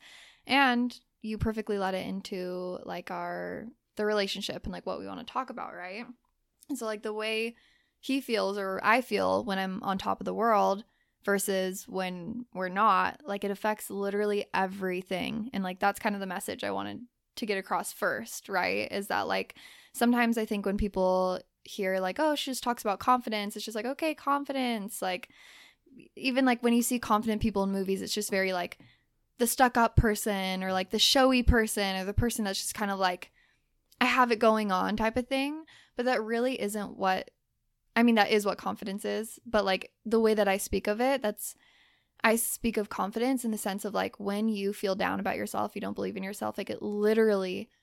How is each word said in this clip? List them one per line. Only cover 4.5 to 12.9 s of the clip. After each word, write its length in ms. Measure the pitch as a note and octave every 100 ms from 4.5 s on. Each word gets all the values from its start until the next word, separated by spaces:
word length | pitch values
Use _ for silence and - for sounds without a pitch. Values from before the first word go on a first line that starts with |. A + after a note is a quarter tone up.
| F3+
and, 80 | -
like, 140 | F3+ F#3
what 120 | F#3
we 80 | F#3+
wanna 180 | F#3+
talk 260 | - B3 C4
about, 240 | A#3+ -
right? 300 | F3 F3+ G3 A#3+ B3 _ _ _ _ -
And 100 | C#4
so, 60 | A3
like, 160 | G#3+
the 100 | G#3+
way 420 | G#3+ G#3+ A3 A3+ A#3 _ _ _ _
he 220 | - C4+
feels 380 | - A3 F#3+ G3+
or 220 | F#3+ F#3+
I 160 | - A#3
feel 440 | A#3+ G3+ F#3 F#3+
when 140 | A3+ F#3+
I'm 240 | F#3+ F#3
on 140 | - F#3+
top 220 | G3+ F#3+
of 40 |
the 100 | F#3+
world 500 | F#3 A3+ G#3+ F#3+ G3 - _ _ _
versus 640 | - G3+ - F#3+ F#3 F#3+ -
when 580 | F#3 F#3 F3+ E3+ - -
we're 160 | F3+ F#3
not, 520 | F#3 G#3+